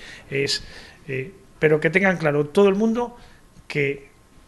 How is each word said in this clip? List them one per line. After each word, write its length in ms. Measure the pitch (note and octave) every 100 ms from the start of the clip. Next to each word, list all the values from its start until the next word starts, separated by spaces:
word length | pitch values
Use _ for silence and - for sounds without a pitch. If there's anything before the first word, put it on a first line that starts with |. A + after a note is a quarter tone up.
| - - -
Es, 320 | C#3 C#3+ - - - - - -
eh, 240 | C3 C3 - - -
pero 220 | D#3 D3+
que 100 | D#3+
tengan 280 | F#3 G3 F3
claro 280 | D#3 D3 D3
todo 220 | G3+ G3+
el 80 | G3
mundo 400 | A3+ A#3 A#3+ - - - _ - -
que 440 | D3 C#3 C#3+ - _ _ -